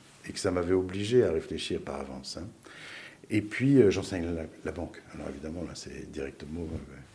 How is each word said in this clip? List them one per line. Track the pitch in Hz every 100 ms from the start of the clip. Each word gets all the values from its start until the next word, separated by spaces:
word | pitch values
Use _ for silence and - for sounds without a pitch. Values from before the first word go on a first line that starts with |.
| - - -
et |
que | -
ça | 101
m'avait | 90 87
obligé | 92 92 95 104 123
à | 101
réfléchir | 80 78 78 - -
par | - 69
avance, | 69 67 67 -
hein. | 95 - - - - - - - -
Et | 107
puis, | 104 - 135 139
euh, | 104
j'enseigne | 95 90 95 85
la, | 85 78 - 80
la |
banque. | 82 85 - -
Alors | 78 76
évidemment, | 71 78 82
là, | 87 -
c'est | - 67 71
directement, | 71 67 - 73 82
euh, | 80 78 71 73 -